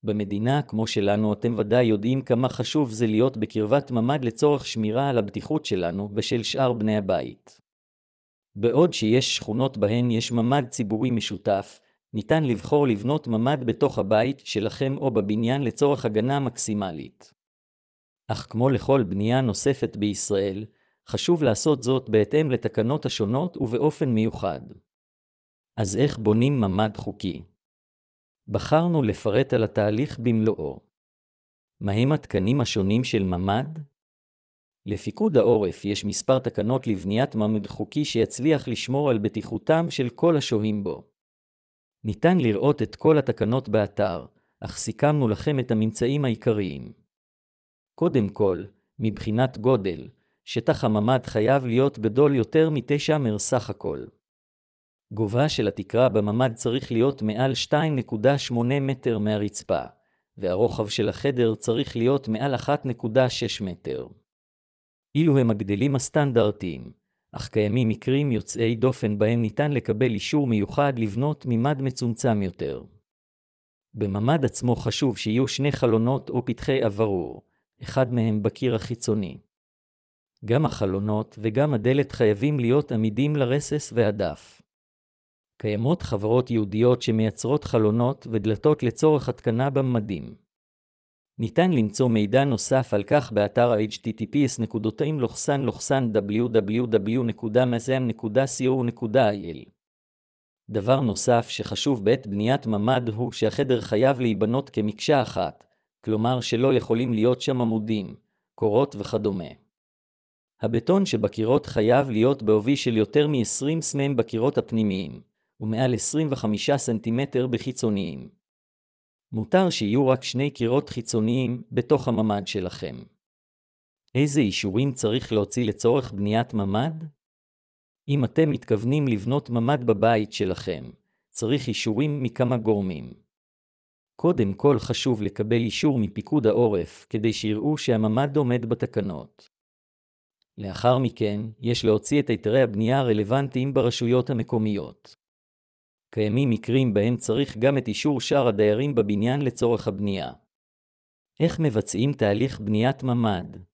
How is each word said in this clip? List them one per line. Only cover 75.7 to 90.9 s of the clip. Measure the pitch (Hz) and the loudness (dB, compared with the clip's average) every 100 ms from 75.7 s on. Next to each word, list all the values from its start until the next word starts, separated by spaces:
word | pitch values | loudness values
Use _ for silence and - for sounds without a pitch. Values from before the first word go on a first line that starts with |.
חלונות | - 120 113 117 135 - | 0 2 2 2 -2 -2
או | 127 123 | -4 -4
פתחי | 117 - 135 | -6 -2 0
אוורור, | 113 101 110 95 73 - _ _ _ _ | 0 0 0 0 -4 -10 _ _ _ _
אחד | - - 127 | -6 -2 0
מהם | 120 113 107 | 2 0 0
בקיר | 104 - 131 113 | -2 -2 -2 -2
החיצוני. | - 117 - 107 95 - _ _ _ _ _ _ _ _ _ _ 104 | -4 -6 -2 -2 -2 -10 _ _ _ _ _ _ _ _ _ _ -2
גם | 123 151 | 0 0
החלונות | - 101 95 104 107 110 - | 0 -2 -2 -2 -2 -4 -6
וגם | 110 110 151 | -4 0 0
הדלת | 131 113 139 139 | 2 2 2 0
חייבים | - 113 104 139 147 | 2 2 4 0 0
להיות | 117 135 143 | 2 2 2
עמידים | 117 110 104 143 151 | 0 0 0 0 0
לרסס | 127 139 - 151 - 113 | 0 0 -2 -6 -4 0
והדף. | 107 101 90 76 - _ _ _ _ _ _ _ _ _ _ _ | 0 0 -4 -6 -16 _ _ _ _ _ _ _ _ _ _ _
קיימות | 110 104 120 175 | -4 0 0 0
חברות | - 107 107 123 127 | -2 -2 2 2 2
ייעודיות | 117 104 107 120 123 | -2 0 2 4 4
שמייצרות | - 110 110 - 113 147 | 2 2 0 -2 -2 -2
חלונות | - 117 107 110 120 139 - | 0 2 2 2 0 -2 -6
ודלתות | 110 104 107 - 151 | -4 -2 0 2 2
לצורך | 117 - 156 151 127 | 0 2 2 4 0
התקנה | - - 113 135 | -4 -2 0 0
בממדים. | 139 131 120 104 87 60 - _ _ _ _ _ | 0 0 0 -2 -8 -8 -18 _ _ _ _ _